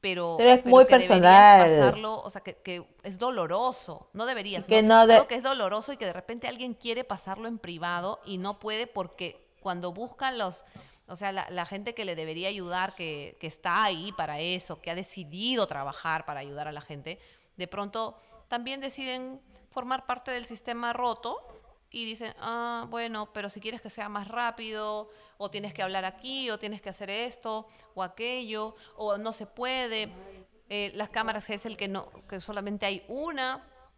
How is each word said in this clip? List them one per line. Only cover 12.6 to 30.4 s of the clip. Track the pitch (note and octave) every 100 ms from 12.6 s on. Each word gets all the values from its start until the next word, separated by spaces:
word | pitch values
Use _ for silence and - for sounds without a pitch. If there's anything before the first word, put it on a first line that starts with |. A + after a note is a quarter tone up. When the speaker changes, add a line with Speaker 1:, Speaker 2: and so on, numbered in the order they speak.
| F3+ F3+ F#3+
Speaker 1:
que, | - E3 D3 C#3+ -
que | E3
está | - F#3 F3
ahí | G#3+ F3 F#3
para | F#3 D#3 D3
eso, | E3 F3+ - D#3+
que | -
ha |
decidido | E3+ F#3 - D#3+ F3 A3+ B3+ G3
trabajar | C#3+ C#3 - E3 D#3+
para | D#3+ D3
ayudar | C#3+ C#3+ D3+
a |
la | D3
gente, | - C#3+ D3 F3+ - _ _ -
de | F3+
pronto | G3+ G3+ A3+ A3 - _ - _
también | A#3+ A#3+ C#4
deciden | C4+ C4+ C4 B3+ B3+ C4 _ - _
formar | - B3 C4 C4
parte | B3+ -
del | B3 A#3
sistema | A3+ - A#3 A#3+
roto | A#3+ B3 A3+ A#3 G#4+ - - _ _ _
y | A#3
dicen, | A3+ A3 A3+ -
"Ah, | - A#3 A#3 A#3 A#3
bueno, | A3+ A#3 A3 G#3+
pero | - G3+
si | G3+
quieres | G#3 A3+
que | A3
sea | G#3+ G#3+
más | G#3 G3
rápido, | A3+ A#3+ A#3 A3 G#3+ G#3+ G#3+ G#3+ - - _
o | G3+
tienes | G#3 G3+
que | -
hablar | F#3+ F#3+
aquí, | F#3 F#3+ B3+ C4+ B3+
o | G#3+
tienes | G#3+ G#3
que | -
hacer | F#3 G3
esto, | G3+ A#3+ A#3 - A3 G#3+ _ -
o | -
aquello, | F#3 F#3 A#3 B3+ A#3 G#3+ A3 G#3+ - -
o | G#3+ G3+
no | A3
se | A3 G#3
puede, | - B3 C4 B3 A3 G#3+ F3+ F#3+ F#3+